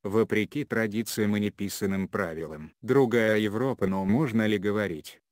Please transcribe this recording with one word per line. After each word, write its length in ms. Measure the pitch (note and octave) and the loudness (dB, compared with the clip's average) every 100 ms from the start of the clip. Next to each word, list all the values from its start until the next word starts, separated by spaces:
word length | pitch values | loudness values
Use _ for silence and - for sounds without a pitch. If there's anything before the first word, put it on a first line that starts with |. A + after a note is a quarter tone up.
Вопреки 640 | G#2 G#2+ G#2+ G#2 G2+ D3 | -2 0 2 0 -2 -4
традициям 720 | C3+ A#2 A2 G#2+ A2 - G#2+ G#2 | -4 -2 -2 -2 -4 -2 0 2
и 40 | |
неписанным 680 | G#2 - G2+ - G2+ G2 F#2+ | -2 -4 -8 -4 -2 -2 -2
правилам. 640 | G#2 F2+ D#2+ D#2 D#2 D#2 _ | -4 -4 -6 -10 -10 -16 _
Другая 580 | A2 C3 B2+ A#2 A2 G#2+ | 2 4 4 4 4 4
Европа, 480 | G#2+ G#2+ C3 A#2+ G2 | 2 0 -2 0 0
но 180 | F#2+ | 0
можно 420 | F#2+ A2+ D3+ A2 G#2+ | 2 2 2 2 2
ли 120 | G#2+ | 2
говорить, 600 | G2+ G#2 G2+ D#2 - - _ | 0 -2 -2 -6 -12 -20 _